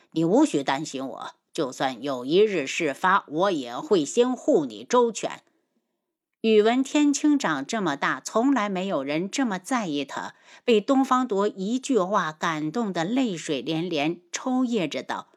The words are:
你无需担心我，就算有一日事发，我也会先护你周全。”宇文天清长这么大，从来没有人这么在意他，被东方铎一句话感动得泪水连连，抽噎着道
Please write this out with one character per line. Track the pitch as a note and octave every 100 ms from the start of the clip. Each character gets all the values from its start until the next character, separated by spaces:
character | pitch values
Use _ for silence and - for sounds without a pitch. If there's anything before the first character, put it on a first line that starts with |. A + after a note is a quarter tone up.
| _
你 | D#3+
无 | E3 A#3
需 | D#4 D3
担 | C3+ C#3 D#3
心 | C3
我， | C3 - - - _
就 | - C3
算 | A#2 C3+ A#2+
有 | C#3 B2+
一 | B2+ F3
日 | G#3+ F3+ C3+
事 | - D#3
发， | C3+ F3+ F#3+ -
我 | D3+ G3+
也 | D#3+ A#2+ B2+
会 | - G3
先 | C#3 A#3 B3
护 | B3 - A3
你 | C3+ G#2
周 | A#2+ B3 A#3
全。” | G3+ - - _ _ _ _ _ _ _ _ _ _
宇 | A3 G#3+
文 | G#3+ B3+
天 | C4+ D4+ D4
清 | C#4 D4+ C#4+
长 | F#3 C#3+ C3+
这 | A3+
么 | F3 C#3
大， | F3 C3+
从 | - A3 C4
来 | B3+ G#3
没 | F#3 G3
有 | D#3+
人 | C3+ D#3 G3
这 | -
么 | B3 F#3
在 | - B3+ F#3
意 | C#3+
他， | C#3 - F#2 - _ -
被 | - G#3+
东 | G#3 C4+
方 | C4 B3+ B3
铎 | G3 G#3
一 | F#3+ F#3+ B3+
句 | - A#3
话 | F3+ G#3 D#3+
感 | D#3 F3+ D#3 D3+
动 | A3+ G#3+
得 | F3
泪 | E3 B3 B3 E3
水 | - C#3
连 | C3 D#3+ E3+
连， | D#3 D3+ E3+ _
抽 | - C4 B3+
噎 | B3 A#3 D3+
着 | B2+
道 | - G2+ -